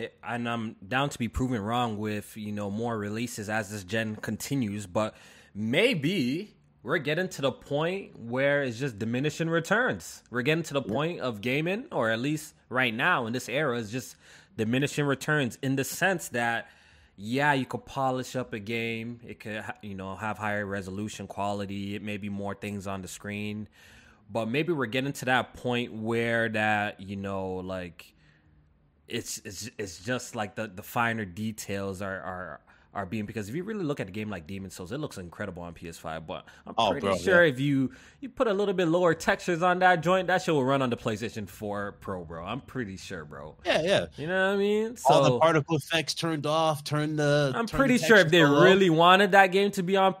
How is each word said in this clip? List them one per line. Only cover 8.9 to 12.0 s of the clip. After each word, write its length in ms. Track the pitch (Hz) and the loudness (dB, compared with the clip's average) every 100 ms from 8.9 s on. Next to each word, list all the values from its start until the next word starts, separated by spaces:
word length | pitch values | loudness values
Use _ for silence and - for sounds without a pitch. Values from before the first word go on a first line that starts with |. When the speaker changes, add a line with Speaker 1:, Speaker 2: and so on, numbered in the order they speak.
| 104 | -4
Speaker 1:
diminishing 520 | 113 123 151 - 165 | -2 0 -2 -2 0
returns. 760 | 165 160 208 247 98 - - - | 0 2 0 0 -2 -8 -18 -8
We're 120 | 120 | -2
getting 200 | 123 160 | 0 0
to 100 | 160 139 | 0 -4
the 60 | |
Speaker 2:
Yeah. 120 | 123 | -2
Speaker 1:
point 260 | 135 160 175 | -2 -2 -2
of 220 | 123 104 | -6 -4
gaming, 460 | 123 139 165 208 269 | -2 0 -2 -4 -4
or 180 | 160 | -2